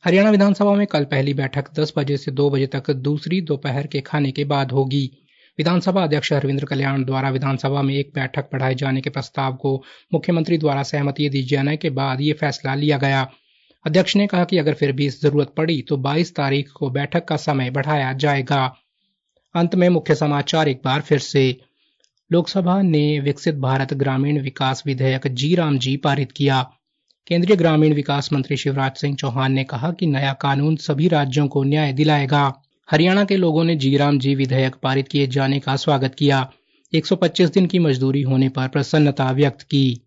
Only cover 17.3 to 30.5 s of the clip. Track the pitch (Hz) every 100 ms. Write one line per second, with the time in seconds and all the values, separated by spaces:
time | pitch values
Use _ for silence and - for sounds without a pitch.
17.3 | 151 - 139 127 135 139 151 131 131 147
18.3 | 139 131 143 127 - _ _ _ _ _
19.3 | _ _ 170 170 185 180 175 - 151 151
20.3 | 143 139 165 151 123 135 139 - 147 -
21.3 | 139 131 127 _ _ _ _ _ _ _
22.3 | 170 165 196 175 190 190 156 147 151 143
23.3 | 143 - 147 131 135 139 143 139 131 139
24.3 | 147 135 - 135 131 143 131 131 131 139
25.3 | 123 143 175 160 139 127 135 151 135 135
26.3 | - 139 131 131 _ _ _ _ _ _
27.3 | 170 175 202 170 156 156 147 139 139 135
28.3 | 139 131 139 147 135 135 - 143 139 135
29.3 | 123 131 135 135 127 151 170 175 135 139
30.3 | 135 143